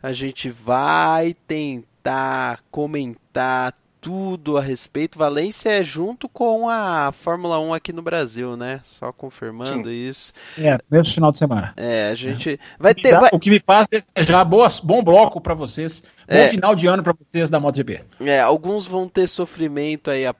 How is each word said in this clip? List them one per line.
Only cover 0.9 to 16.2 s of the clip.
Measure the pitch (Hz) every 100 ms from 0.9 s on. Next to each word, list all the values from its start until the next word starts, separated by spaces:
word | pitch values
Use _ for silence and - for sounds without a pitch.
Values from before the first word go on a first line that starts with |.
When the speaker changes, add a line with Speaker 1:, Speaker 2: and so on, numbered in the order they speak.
| 156 160 160 165 170
Speaker 1:
tentar | _ 156 147 123 117 _ 139 131 135 131 127 120 _
comentar | - 147 147 127 113 _ - 131 127 127 _ _ _
tudo | 165 190 190 180 151 143
a |
respeito. | 139 127 - 143 160 156
Valência | 151 147 185 - 226
é | 208
junto | 160 147 190 247 254
com | - 240 220 233
a | 226 196 165 143
Fórmula | - - 170 175 160
um | 156
aqui | 160 -
no | 170
Brasil, | 165 165 131 113 123
né? | 120 123 135
Só | - - 123
confirmando | - 135 - 113 113 127 131 113
Speaker 2:
Sim. | 120 127
Speaker 1:
isso. | 135 - _ - -
Speaker 3:
É, | 151 127 _
mesmo | 156 160
final | - 156
de | 147
semana. | 151 110 107
Speaker 1:
É, | - 120 117 104
a |
gente | 117 127 117 160
Speaker 3:
É. | 143 - -
Speaker 1:
vai | 175
Speaker 3:
O |
que | -
Speaker 1:
ter, | -
Speaker 3:
dá, | 170
Speaker 1:
vai | 240
Speaker 3:
o | 165
que | 202
me | 208
faz | - 202 208 220 _
desejar | - 165 180
boas, | 175 196 240 -
bom | 160 226
bloco | 180 185 220 170
pra | 165
vocês, | 160 131 - 160 -
bom | _ _